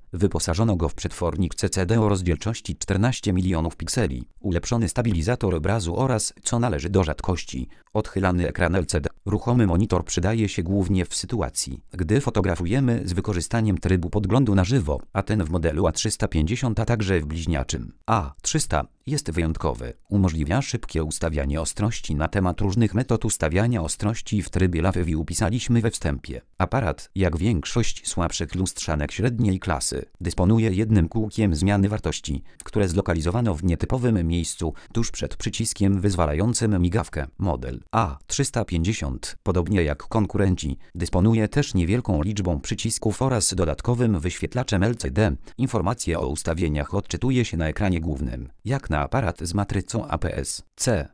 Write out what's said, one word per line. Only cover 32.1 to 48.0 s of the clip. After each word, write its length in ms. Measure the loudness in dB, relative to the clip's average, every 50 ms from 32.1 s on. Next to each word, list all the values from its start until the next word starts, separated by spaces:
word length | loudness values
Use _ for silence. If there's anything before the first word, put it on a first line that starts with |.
| -6 -4 -6 -6 -6 -6 -8 -12 -20 -20 -12
które 240 | -4 0 0 0 2
zlokalizowano 640 | 2 0 2 2 0 0 0 0 0 2 0 0 0
w 100 | 0 0
nietypowym 600 | 0 0 0 0 -2 0 0 2 2 2 2 2 2
miejscu, 440 | 0 0 -2 -4 -4 -4 -4 -4 -4 -6 -12 -6
tuż 180 | -2 -2 -2 -2
przed 260 | -2 -4 -6 -6 -6
przyciskiem 640 | -6 -6 -6 -4 -4 -4 -4 0 2 2 2 2 4
wyzwalającym 840 | 2 0 2 2 2 2 2 0 0 0 0 0 0 2 2 4
migawkę. 440 | 2 2 2 0 -2 -2 -4 -6 -6 -6 -6 -4
Model 420 | -2 -2 -2 -2 -4 -8 -10 -10 -8 -2
A 260 | 0 0 0 0 -4 -8 -10
trzysta 380 | -8 -2 -2 -2 0 0 -4 -2
pięćdziesiąt, 720 | 0 0 0 0 0 0 -2 -4 -6 -6 -6 -8 -12 -12 -6
podobnie 400 | -2 0 0 0 2 2 2 2
jak 160 | 2 2 -2 -4
konkurenci, 800 | -6 -2 0 0 0 0 0 2 2 2 2 0 -2 -6 -6 -6 -10 -12 -6
dysponuje 540 | -6 -4 0 2 4 4 4 4 4 2 2
też 260 | 2 0 0 0 0
niewielką 480 | 0 2 2 0 0 0 0 0 0
liczbą 380 | 0 -2 -2 -2 -2 -2 -2 -2
przycisków 600 | -4 -6 -6 -4 -4 -4 -4 -2 -2 -2 -2 0
oraz 320 | 0 0 2 0 0 0 0
dodatkowym 680 | 0 0 0 0 -2 0 0 2 2 2 2 2 2
wyświetlaczem 600 | 0 -4 -4 -4 -6 -4 -4 -4 -2 0 2 2
L 140 | 2 2 0
C 140 | -2 -4 -2
D. 260 | 2 2 2 2 2 -2 -6 -10 -4 -2
Informacje 600 | -2 0 0 0 0 0 -2 -2 -2 -2 -2 0
o 100 | -2 -2
ustawieniach 640 | -4 -4 -2 -2 0 0 0 0 0 0 -2 -2 -4
odczytuje 500 | -4 -4 -4 -4 -2 0 2 2 2 2
się 120 | 0 0
na 120 | -2 -2 -2
ekranie 320 | 0 0 0 2 2 0